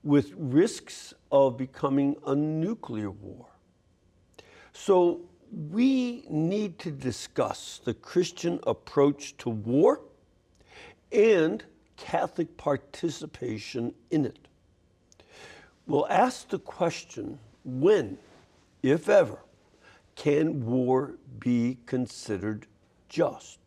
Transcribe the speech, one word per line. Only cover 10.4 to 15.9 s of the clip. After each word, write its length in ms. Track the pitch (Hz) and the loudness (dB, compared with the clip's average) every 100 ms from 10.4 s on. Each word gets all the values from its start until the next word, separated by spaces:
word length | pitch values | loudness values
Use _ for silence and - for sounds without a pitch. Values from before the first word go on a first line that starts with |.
| _ _ _ - - _ _ | _ _ _ -20 -20 _ _
and 540 | - 220 190 160 - - _ _ - | 4 6 6 4 0 -10 _ _ -20
Catholic 600 | - - - - 160 - | -4 -2 -2 -4 -6 -4
participation 1400 | 151 139 - - 170 - 151 - 123 107 - 127 120 - _ | -2 -2 -4 -6 -6 -6 -14 -10 -8 -8 -8 -6 -6 -8 _
in 120 | - | -2
it. 240 | 127 - _ _ _ _ _ _ _ _ _ - - - - _ | -2 -6 _ _ _ _ _ _ _ _ _ -20 -20 -20 -20 _
We'll 200 | - | -2